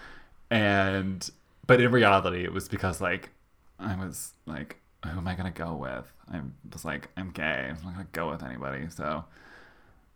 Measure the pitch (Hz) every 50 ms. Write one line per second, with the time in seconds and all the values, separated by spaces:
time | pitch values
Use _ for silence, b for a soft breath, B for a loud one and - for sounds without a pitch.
0 | B B B B B B B B - - 113 110 107 101 101 101 95 95 95 98
1 | 95 95 95 90 - - - _ _ _ _ _ - - 127 120 120 123 123 123
2 | 110 101 98 95 90 90 90 90 90 85 85 95 98 - - - - 92 90 -
3 | 98 87 90 92 - - _ _ _ _ _ _ _ - _ - 92 110 92 92
4 | 95 90 - - - - - _ _ - 76 69 73 - - - _ _ _ _
5 | - 78 80 95 87 92 92 85 90 92 87 - 82 85 82 71 69 64 64 62
6 | 62 - - - - - - 85 69 67 67 - - - - 82 - 82 71 71
7 | - - - 90 95 92 85 - 78 78 71 64 65 65 80 82 85 92 87 95
8 | 92 - - 80 85 78 78 - 76 64 62 58 65 69 67 67 76 85 - -
9 | 73 76 78 78 - B B B B B B B B B B B B B B B
10 | B B _